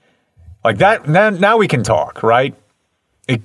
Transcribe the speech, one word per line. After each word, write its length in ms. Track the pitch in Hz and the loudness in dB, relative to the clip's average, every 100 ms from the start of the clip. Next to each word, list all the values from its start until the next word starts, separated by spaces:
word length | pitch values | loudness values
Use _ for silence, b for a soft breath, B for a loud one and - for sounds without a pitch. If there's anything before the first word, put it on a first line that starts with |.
| _ _ _ _ - - | _ _ _ _ -20 -6
like 140 | 113 107 | -4 2
that, 280 | 190 220 147 | 0 0 0
now, 220 | 175 214 | 0 0
now 280 | 175 202 226 | 0 2 2
we 100 | 185 | 0
can 140 | 135 | -2
talk, 400 | 107 85 - - | -2 -2 -4 -4
right? 300 | 113 120 135 - _ _ _ _ _ _ - | 0 0 0 -8 _ _ _ _ _ _ -8
It 140 | 117 | -8